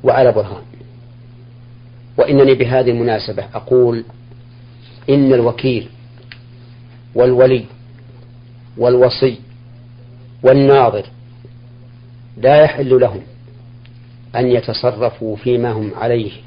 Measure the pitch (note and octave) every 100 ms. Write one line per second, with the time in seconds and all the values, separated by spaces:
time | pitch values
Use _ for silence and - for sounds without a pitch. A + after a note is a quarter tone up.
0 | B2+ A#2+ B2+ G#2+ G2+ - - - - -
1 | - - - - - - - - - -
2 | - - - C#3 C3+ B2+ A#2+ B2+ A#2+ A#2+
3 | A#2 G#2+ - G2 - G#2+ - B2+ A#2+ A#2
4 | A2+ - - - - - - - - -
5 | - C#3 C3+ B2+ A#2+ A#2 C3+ A#2 - -
6 | - - - - - - - - - -
7 | - A#2 B2+ B2 B2+ B2+ - - - -
8 | - - - - - - - - A#2+ B2
9 | B2 - C3+ A2+ - - - - - -
10 | - - - - B2+ C3+ C#3 C#3 A#2 G#2
11 | - - - - - - - - - -
12 | - - - - B2 D3 D3+ D3 C3 B2+
13 | A#2+ G2 - - - - - - - -
14 | - - - A#2+ B2+ A#2+ A2+ A2 B2 A#2+
15 | A#2 - A2+ G#2 B2 A#2+ A#2 A2 G#2+ -
16 | A#2 A#2+ G#2 -